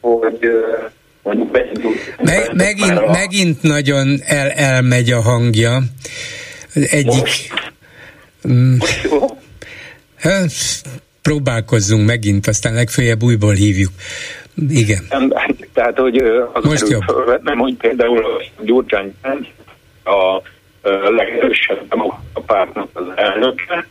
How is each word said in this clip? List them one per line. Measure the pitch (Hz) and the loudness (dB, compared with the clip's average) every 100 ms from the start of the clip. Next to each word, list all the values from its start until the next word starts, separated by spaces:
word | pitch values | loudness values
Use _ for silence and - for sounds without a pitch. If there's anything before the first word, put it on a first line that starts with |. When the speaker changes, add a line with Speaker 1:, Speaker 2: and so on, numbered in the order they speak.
Speaker 1:
hogy, | 120 117 113 113 | 2 2 0 0
ö, | 117 113 110 113 110 _ _ _ | 0 2 0 -4 -6 _ _ _
mondjuk | 101 110 - | -4 -2 0
beindult | 123 - - 113 107 - - | -2 -2 -4 -4 -4 -6 -2
Speaker 2:
Me-, | 156 185 - | 0 0 0
megint, | - 202 202 196 175 | 0 0 0 0 2
Speaker 1:
a | - | 2
Speaker 2:
megint | 170 190 196 180 151 | 2 0 0 0 2
nagyon | 160 147 139 139 135 143 - | 0 0 0 0 2 0 0
el-, | 147 139 | -2 -2
elmegy | 147 139 131 127 123 120 | 0 2 2 4 2 2
a | 120 | 2
hangja. | 110 123 120 110 117 127 127 - - - - - - - - | 2 2 2 2 2 2 -2 -6 -16 -14 -12 -14 -16 -18 -6
Egyik | - 139 147 131 123 | -2 0 2 2 2
Speaker 1:
Most? | 113 - - - - _ - - - - - _ - | 0 -4 -6 -10 -10 _ -20 -20 -20 -20 -20 _ 0
Speaker 2:
Mm. | 123 127 127 | 4 4 4
Speaker 1:
Most | 107 - | 0 -2
jó? | - 147 - - - - - - - - _ _ | 0 0 0 -4 -20 -20 -20 -20 -20 -20 _ _
Speaker 2:
Hát, | 156 196 175 - - - - 123 _ _ | 0 0 0 -2 -6 -6 -10 -16 _ _
próbálkozzunk | - 151 135 117 107 117 98 107 104 | -2 0 0 -2 0 0 2 4 4
megint, | 120 104 101 101 | 2 2 0 0
aztán | 107 120 | -2 -2
legfeljebb | 113 117 - 120 113 | 0 0 2 2 2
újból | 120 113 104 | 2 4 4
hívjuk. | 101 104 98 98 - - - - - - - 151 | 4 4 4 0 -2 -14 -12 -12 -16 -12 -4 0
Igen. | 147 107 98 - | 2 2 0 -2
Speaker 1:
Nem, | 135 131 - - - - | 0 0 0 -2 -6 -4
tehát, | - 117 117 | -2 0 2
hogy, | 131 120 | 2 2
ö, | 120 117 120 | 2 2 0
az | - | 0
Speaker 2:
Most | 147 151 | 0 0
Speaker 1:
előbb | - | 0
Speaker 2:
jobb. | 117 | 0
Speaker 1:
fölvetném, | 95 - 113 123 139 131 | 0 0 2 0 0 -2
hogy | 131 | -2
például | 123 113 127 117 117 | 0 -2 2 2 2
a | 110 - - - | 0 -4 -8 -12
Gyurcsány | 107 127 123 104 98 95 135 143 - - - - _ _ | 0 0 2 -4 -4 -10 -8 -8 -8 -18 -20 -20 _ _
a, | - 98 92 95 - _ _ _ | 0 2 2 0 -6 _ _ _
ö, | 104 98 98 | -2 0 2
legerősebb | 113 98 120 - - - 98 - | 2 0 0 0 0 -2 -4 -4
demokrata | - 107 - - - - | -4 -4 -6 -12 -12 -2
pártnak | 104 92 - 98 | 0 0 -4 -10
az | 87 87 90 | -10 -8 -2
elnöke. | 101 101 127 - - 170 - | 0 2 -2 -2 -6 -8 -8